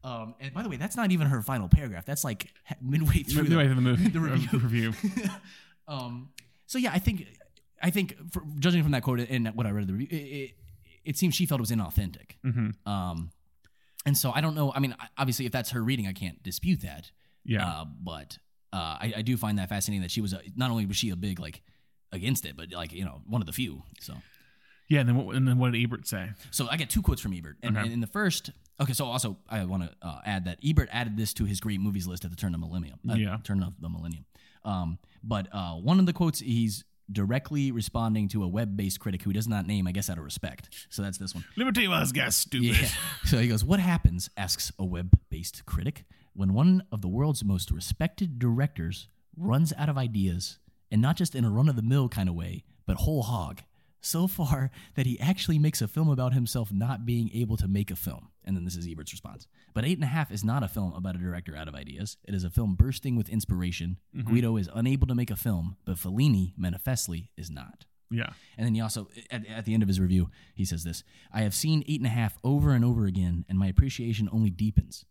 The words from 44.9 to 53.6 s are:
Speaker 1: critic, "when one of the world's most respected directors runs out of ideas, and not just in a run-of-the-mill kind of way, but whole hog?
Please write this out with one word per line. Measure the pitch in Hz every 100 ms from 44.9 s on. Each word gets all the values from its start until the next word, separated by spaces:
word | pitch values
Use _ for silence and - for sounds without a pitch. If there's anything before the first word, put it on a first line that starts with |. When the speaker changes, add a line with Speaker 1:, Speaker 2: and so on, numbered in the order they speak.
| 87 90 - _ 80 87 - -
Speaker 1:
critic, | - - - - - _
"when | - 98
one | 98 175 185 -
of | 107
the | 92
world's | 104 147 147
most | 104 92 -
respected | 78 - - 160 - 185 123
directors | 120 117 147 - 82 95 - _ _ -
runs | 131 127 160 151
out | 147
of | 139
ideas, | 123 107 95 87 - - _ _ _
and | 107
not | 127 165
just | 175
in | 131
a | 117
run-of-the-mill | 107 151 123 113 139 127
kind | - 92
of | 85
way, | 87 90 - _ -
but | 92
whole | - 156
hog? | 107 117 76 76